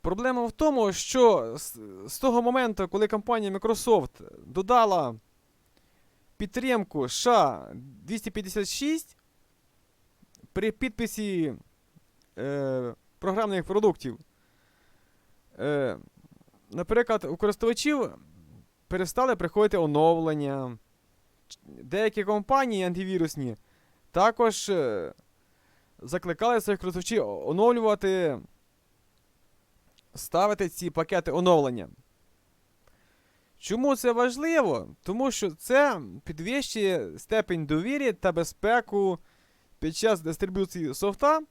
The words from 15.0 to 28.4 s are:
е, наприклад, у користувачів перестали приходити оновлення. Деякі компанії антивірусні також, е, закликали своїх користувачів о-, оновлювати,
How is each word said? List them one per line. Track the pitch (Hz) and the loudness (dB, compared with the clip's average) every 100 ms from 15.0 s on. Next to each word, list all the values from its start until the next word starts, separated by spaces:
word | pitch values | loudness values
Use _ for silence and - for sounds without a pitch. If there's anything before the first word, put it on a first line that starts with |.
| _ _ _ _ _ - | _ _ _ _ _ -8
е, | 123 147 131 73 50 _ - - _ _ _ | -4 -2 -2 -6 -12 _ -20 -20 _ _ _
наприклад, | 107 175 220 240 214 | -10 0 0 2 0
у | 147 165 | -2 -2
користувачів | 208 202 233 233 294 294 190 - - - - - _ _ _ | -2 0 -2 0 0 0 -2 -8 -20 -20 -20 -20 _ _ _
перестали | 180 185 - 262 233 | -4 -2 0 0 2
приходити | 170 - 208 202 | 0 2 2 4
оновлення. | 156 147 160 170 160 151 143 139 131 117 _ _ _ _ _ _ _ - | 2 4 4 4 2 -2 -2 -4 -6 -10 _ _ _ _ _ _ _ -20
Деякі | - 65 123 180 220 214 | -20 -20 -6 0 0 0
компанії | 196 208 196 269 269 208 | 0 -2 2 2 2 0
антивірусні | 185 175 190 185 160 147 131 107 _ _ _ _ _ | -2 -2 -2 0 -2 -2 -8 -8 _ _ _ _ _
також, | - 208 226 233 - - | 2 4 4 0 0 -2
е, | 190 135 104 78 - _ _ _ _ _ _ _ _ | -2 0 -2 -6 -12 _ _ _ _ _ _ _ _
закликали | 123 170 175 160 226 240 | -8 -6 -4 -2 2 2
своїх | - 196 | 0 -4
користувачів | 185 180 175 226 107 | -4 -6 -2 -2 -2
о-, | 98 80 | -4 -4
оновлювати, | 165 226 240 220 208 196 190 170 123 | 2 4 4 2 0 0 0 0 -4